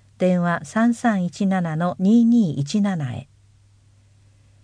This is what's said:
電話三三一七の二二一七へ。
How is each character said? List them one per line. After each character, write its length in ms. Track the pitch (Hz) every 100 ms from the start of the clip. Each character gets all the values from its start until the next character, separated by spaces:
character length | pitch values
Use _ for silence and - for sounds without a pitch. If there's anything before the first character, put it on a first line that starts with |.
| _ -
電 240 | 185 180
話 200 | 175 170
三 320 | - 220 233 233
三 300 | 240 202 175
一 200 | - 196
七 300 | 190 170 156
の 200 | 175 180
二 260 | 190 233 233
二 320 | 240 190 139
一 240 | 139 214
七 320 | 202 180 135
へ。 160 | 110 - _ _ _ _ _ _ _ _ _ _ _ _ _